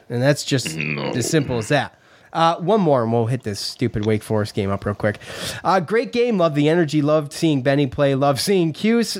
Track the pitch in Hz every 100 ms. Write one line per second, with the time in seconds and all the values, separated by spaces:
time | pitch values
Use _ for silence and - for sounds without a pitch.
0 | - 123 131 147 - 135 - 160 151 143
1 | 139 127 120 160 127 123 110 143 107 -
2 | _ - - 160 165 170 175 220 170 135
3 | 113 117 113 127 - 101 - - 120 113
4 | 107 107 - 110 104 - 98 98 - -
5 | 107 107 - - - - - 190 156 214
6 | 240 240 240 208 165 147 147 170 160 151
7 | 143 156 147 - 165 143 127 139 139 135
8 | 143 135 139 135 - 196 165 143 214 233
9 | 220